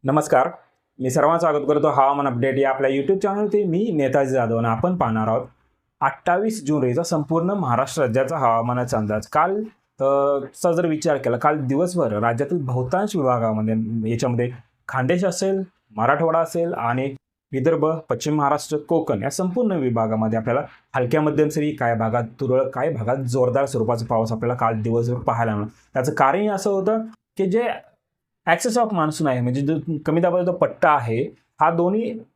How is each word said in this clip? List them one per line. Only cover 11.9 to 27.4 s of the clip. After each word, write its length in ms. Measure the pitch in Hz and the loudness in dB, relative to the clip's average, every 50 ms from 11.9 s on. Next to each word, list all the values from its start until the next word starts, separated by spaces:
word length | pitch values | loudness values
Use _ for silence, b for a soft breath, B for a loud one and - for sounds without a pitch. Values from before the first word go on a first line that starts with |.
| 180 175 147 113 | 0 -2 -2 0
राज्यातील 460 | 104 104 110 117 117 113 143 143 180 170 | 0 0 0 0 0 0 -2 -2 -2 -4
बहुतांश 540 | 139 127 123 127 127 127 156 185 208 - - | -2 -2 -2 -2 -2 -2 -2 -2 -2 -2 -2
विभागामध्ये, 580 | 175 135 127 123 120 117 110 110 110 107 110 110 113 110 107 113 113 110 110 | 0 0 2 2 2 2 0 0 0 0 0 0 -2 -2 -2 -4 -4 -2 -2
याच्यामध्ये 400 | 117 117 143 127 120 117 120 123 127 - - _ _ _ _ - | -2 0 0 -2 0 0 -2 -4 -4 -12 -20 _ _ _ _ -6
खानदेश 360 | - 131 127 135 175 180 196 | -4 -2 0 0 0 0 0
असेल, 380 | 185 180 - 190 190 190 190 190 - _ _ _ _ 107 | -2 -2 -2 -2 -2 -2 -2 -4 -8 _ _ _ _ -4
मराठवाडा 420 | 104 113 123 143 147 165 160 156 165 | 0 2 2 2 2 2 0 2 0
असेल 340 | 165 160 - 170 170 170 | 0 0 -2 -2 -2 -2
आणि 420 | 175 - 117 117 120 127 135 139 135 - _ _ _ _ _ _ | -2 -2 -2 -2 -2 -2 -2 -4 -6 -10 _ _ _ _ _ _
विदर्भ, 340 | 135 135 127 160 165 151 151 | -6 0 0 2 2 2 0
पश्चिम 480 | 156 160 156 - _ 123 113 - 151 151 | 0 -2 -4 -4 _ -6 -4 -2 -2 0
महाराष्ट्र, 440 | 151 143 139 147 143 - - 156 147 | 2 2 2 0 0 -2 -4 -6 -6
कोकण 440 | 147 - 170 160 160 - 123 98 | -2 0 0 0 2 0 -2 -2
या 80 | 104 139 | -2 -4
संपूर्ण 420 | - - 185 185 180 247 240 214 | -4 -2 -4 -2 0 0 0 0
विभागामध्ये 680 | 190 160 131 127 117 117 113 110 110 110 110 110 113 113 | 0 0 0 0 0 0 0 0 0 0 0 0 0 0
आपल्याला 240 | 113 123 120 139 143 B B B B B - | 0 0 0 -2 -2 B B B B B -2
हलक्या 240 | 135 127 123 156 156 | -2 0 2 2 2
मध्यम 280 | 151 151 147 151 151 147 | 2 2 2 2 0 2
सरी, 220 | 151 156 147 151 | 0 -2 -2 -2
काही 240 | 151 - 127 117 117 | -2 0 0 0 0
भागात 280 | 110 113 110 110 120 117 110 - - | 0 0 0 0 -2 -2 -4 -6 -6
तुरळक, 340 | 139 127 127 131 131 131 - | -2 0 2 2 2 0 -2
काही 160 | 127 135 165 | -2 -2 -2
भागात 260 | 160 117 107 117 127 | -2 -2 -2 -2 -2
जोरदार 500 | 139 131 120 123 135 123 123 113 139 139 | -2 -2 -2 0 2 2 2 2 0 0
स्वरूपाचा 400 | 127 - 120 110 110 120 113 117 | 0 0 -2 0 0 0 -2 -2
पाऊस 260 | - 120 110 113 110 | 0 0 0 0 0
आपल्याला 220 | 113 110 117 120 123 | -2 -2 -2 -2 0
काल 280 | 123 117 113 113 110 | 0 0 0 0 0
दिवसभर 380 | 107 117 113 117 117 120 120 123 | -2 0 0 0 0 0 -4 -2
पाहायला 320 | 120 127 120 120 117 113 | 0 -2 0 0 0 0
मिळाला. 180 | 104 104 104 107 b b b b _ | 0 -2 -4 -6 b b b b _
त्याचं 180 | 135 127 151 | -2 -2 -2
कारण 360 | - - 139 135 165 190 208 214 | 2 2 2 4 4 2 0 0
असं 220 | 202 190 196 208 | -2 0 0 0
होतं 280 | 196 190 185 208 220 226 226 226 - _ _ _ _ | 0 2 2 0 0 0 -2 -6 -14 _ _ _ _
की 100 | - | -4